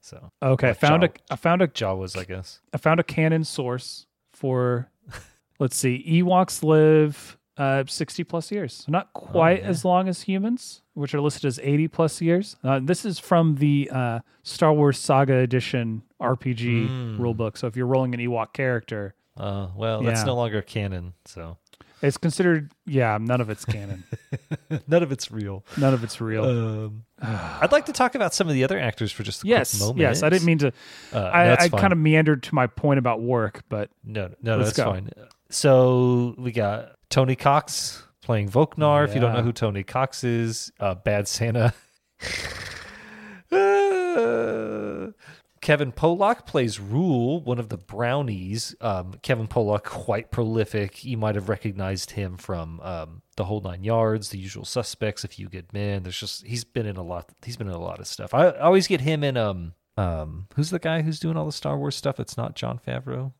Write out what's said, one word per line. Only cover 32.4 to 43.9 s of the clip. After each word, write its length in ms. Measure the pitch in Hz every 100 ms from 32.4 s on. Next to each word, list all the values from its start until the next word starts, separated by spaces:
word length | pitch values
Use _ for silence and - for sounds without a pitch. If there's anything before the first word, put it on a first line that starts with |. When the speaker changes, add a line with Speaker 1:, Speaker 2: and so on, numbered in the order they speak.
Speaker 2:
to 100 | - 151
my 100 | 123
point 320 | - 151 139
about 220 | 123 113
work, 400 | 117 123 107 - -
but 220 | 107 104 _
Speaker 1:
No, 240 | 110 107 92
no, 80 | -
no, 140 | 113 110
Speaker 2:
let's 140 | 104
Speaker 1:
that's 80 | 110
Speaker 2:
go. 120 | 120
Speaker 1:
fine. 180 | 95 101 - - _ _
So 840 | - 147 131 127 127 123 123 123 117
we 120 | 123
got 460 | 117 104 107 - _ _
Tony 280 | - 131 131
Cox 680 | 143 143 - - - - - _
playing 300 | - 113 101
Voknar. 560 | 110 151 - 151 147 147
If 80 |
you 60 | 139
don't 120 | 120
know 60 | 117
Speaker 2:
Yeah. 60 |
Speaker 1:
who 80 | 120
Tony 320 | 117 113 101
Cox 400 | 95 127 131 -
is, 480 | 120 117 117 110 - _
uh, 160 | 101 92
Bad 320 | - 104 101
Santa. 440 | - 113 113 113 - _ _ _ _
<laughs> 1300 | - - - - - - - - - 214 214 196 _
Uh, 1600 | 370 392 403 403